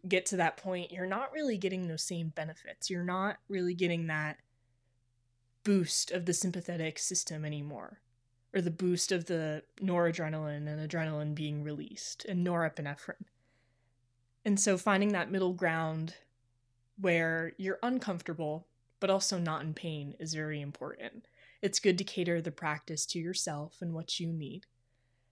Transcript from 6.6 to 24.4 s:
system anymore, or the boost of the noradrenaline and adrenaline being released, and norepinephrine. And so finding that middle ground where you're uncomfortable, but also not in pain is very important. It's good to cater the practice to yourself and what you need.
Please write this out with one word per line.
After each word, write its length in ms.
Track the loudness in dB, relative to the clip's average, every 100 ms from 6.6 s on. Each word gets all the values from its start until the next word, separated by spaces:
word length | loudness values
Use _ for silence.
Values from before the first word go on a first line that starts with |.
| -4 -4 -4 -2
system 440 | -2 -2 -2 -4
anymore, 560 | -4 -4 -6 -8 -12 -16 _ _ _ _ _
or 80 | 0
the 100 | 0
boost 400 | 2 2 2 2
of 140 | 0 0
the 400 | 0 0 -4 -8 -2
noradrenaline 880 | 2 4 4 2 -2 -2 -2 -4 -4
and 220 | -4 -2
adrenaline 460 | -2 0 0 -2 -2
being 280 | -2 -2
released, 600 | -4 -6 -8 -10 -10 -8 -2
and 200 | 0 2
norepinephrine. 800 | 2 2 0 -6 -6 -10 -12 -14 _ _ _ _ _ _ _ _ _ _ _ 2
And 140 | 4
so 180 | 6 4
finding 340 | 4 4 6
that 200 | 2 2
middle 220 | 2 2
ground 640 | 4 2 2 0 0 -4 -8 _ _ _ _ _ _ _ 0
where 560 | 4 4 4 2 -2 -2
you're 220 | -2 0
uncomfortable, 840 | 2 0 0 -4 -2 -2 -2 -4 -8 _ _ -2
but 80 | 4
also 280 | 4 4 2
not 260 | 0 0
in 100 | -2
pain 420 | -4 -4 -4 -6 -8
is 160 | -6 -4
very 260 | -4 -4
important. 680 | -6 -8 -10 -8 -12 -12 -20 _ -20 -4
It's 180 | 0 4
good 180 | 4 4
to 60 |
cater 380 | 2 -2 0 0
the 100 | -2
practice 540 | -4 -4 -4 -6 -6 -4
to 120 | -4
yourself 640 | -2 -2 -2 -4 -8 -6
and 120 | -6
what 260 | -4 -4 -4
you 120 | -2
need. 360 | -4